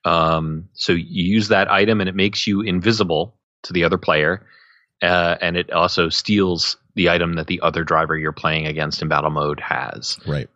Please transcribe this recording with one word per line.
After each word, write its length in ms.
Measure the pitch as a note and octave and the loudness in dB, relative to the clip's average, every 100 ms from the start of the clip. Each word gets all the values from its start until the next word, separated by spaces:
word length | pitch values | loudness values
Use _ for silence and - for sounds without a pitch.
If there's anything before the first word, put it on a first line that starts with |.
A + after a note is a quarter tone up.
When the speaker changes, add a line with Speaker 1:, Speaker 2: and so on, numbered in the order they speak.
Speaker 1:
Um, 640 | E2+ E2+ D#2+ D#2+ D#2+ D#2 F2 | 0 2 2 2 -2 -6 -10
so 200 | - - | -8 0
you 120 | F2 E2 F#2 | 0 0 -2
use 240 | F2 G#2+ G2+ | 2 2 2
that 220 | G2+ G2 | 2 4
item 300 | G2 G#2 A2 | 2 4 2
and 80 | F#2 | 0
it 60 | |
makes 320 | F#2 G2+ G#2 - | 0 0 0 -2
you 140 | G2 | -2
invisible 760 | G#2+ F#2 F#2+ A2+ F#2+ D#2+ F2 _ _ _ | 0 0 2 2 2 0 -2 _ _ _
to 80 | - | -6
the 120 | F2+ | 0
other 140 | E2+ F#2 | 0 0
player. 480 | - D#2 D2+ G2 - _ _ _ _ _ | 2 2 2 -2 -8 _ _ _ _ _
Uh, 340 | F2 F2+ E2+ E2+ | 2 2 2 0
and 160 | F2+ F2 | -2 -2
it 140 | E2+ | -2
also 360 | E2+ F2+ - E2 | 0 0 2 0
steals 680 | - - G#2 F#2+ E2+ - - _ | 0 0 2 2 0 -4 -6 _
the 160 | - F2 | 0 2
item 240 | F2 E2+ | 2 0
that 120 | E2 D#2 | -2 -4
the 140 | F2+ | -2
other 240 | E2+ D#2+ | 0 0
driver 320 | E2 D#2+ D#2+ D#2+ | 0 0 0 -2
you're 160 | D#2 | -4
playing 340 | D2+ - D#2+ D#2 | -4 -2 -2 -2
against 360 | D2+ D#2 - | -4 -4 -4
in 60 | D#2+ | -2
battle 220 | D2+ D2+ | 0 0
mode 300 | D2+ D2 D2 | -2 -2 -4
has. 580 | - C2+ C2 - - - - | -4 -6 -6 -10 -10 -10 -6
Speaker 2:
Right. 220 | D2 - | -6 -6